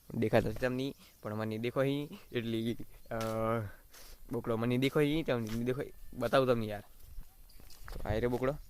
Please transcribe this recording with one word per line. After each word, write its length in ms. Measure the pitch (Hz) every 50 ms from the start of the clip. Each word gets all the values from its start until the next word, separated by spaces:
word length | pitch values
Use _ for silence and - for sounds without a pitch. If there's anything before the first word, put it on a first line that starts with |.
| - - -
દેખાતો 340 | 113 110 107 123 110 90 107
નથી 100 | 110 -
તમને, 360 | 127 123 127 131 135 139 - - - - - -
પણ 120 | - 107 107
મને 240 | 110 110 110 110 110
દેખો 220 | 120 123 - 135
અહીં, 280 | 135 139 139 147 147 - 196 - - -
એટલી, 440 | - 123 113 117 113 113 113 120 110 - - - - - - -
અ, 80 | 117 113 113 110 110 110 113 113 117 117 104 95 - - - - - - - - - - - -
બોખડો 240 | - 120 - 120 113
મને 220 | 110 117 123 123 123
દેખો 220 | 139 135 - 156
અહીં, 240 | 147 143 151 165 147
તમને 400 | 151 127 117 113 107 110 117 120
દેખો, 180 | 123 127 143 - - - - - - -
બતાવું 320 | 127 120 117 139 135 131
તમને 200 | 127 120 117 107
યાર. 180 | 104 101 101 - - - - - - - - - - - - - - - - - - - - - - -
તો 140 | - - 101
આ 40 |
રહ્યો 180 | 107 113 120 123
બોકડો, 240 | 123 120 127 135 147 - -